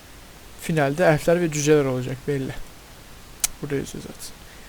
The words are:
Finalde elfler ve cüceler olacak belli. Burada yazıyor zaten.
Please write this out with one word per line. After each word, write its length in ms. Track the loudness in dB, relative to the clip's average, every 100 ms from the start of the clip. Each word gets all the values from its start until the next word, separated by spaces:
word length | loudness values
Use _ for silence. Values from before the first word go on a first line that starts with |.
| -20 -20 -20 -20 -20 -14
Finalde 420 | -2 0 2 4
elfler 360 | 4 4 4 2
ve 100 | 2
cüceler 320 | 0 4 6
olacak 320 | 4 0 -4 -6 -4
belli. 260 | -4 -4 -8 -12 -14 -20 -20 -20 -20 -20 -8 -8 -6
Burada 120 | -6
yazıyor 300 | -6 -6 -12
zaten. 300 | -14 -14 -16 -16 -20 -20